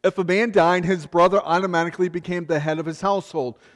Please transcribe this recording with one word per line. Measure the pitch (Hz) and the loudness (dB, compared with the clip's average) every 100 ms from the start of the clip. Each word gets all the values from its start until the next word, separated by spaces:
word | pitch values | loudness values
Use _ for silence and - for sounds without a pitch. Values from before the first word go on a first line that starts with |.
If | 185 190 | 0 0
a | |
man | 175 190 233 | 0 0 2
died, | 196 170 180 | 4 4 2
his | 170 185 147 | 0 -2 -2
brother | 170 180 190 | 4 4 4
automatically | - 165 190 170 170 - 180 | 2 0 2 0 -2 -2 -2
became | 170 170 180 165 | -2 -6 -6 -2
the | 156 | -2
head | 151 156 | -2 -4
of | 160 | -6
his | 156 | -4
household. | 190 196 - 160 123 - _ | -2 -2 -4 -6 -6 -10 _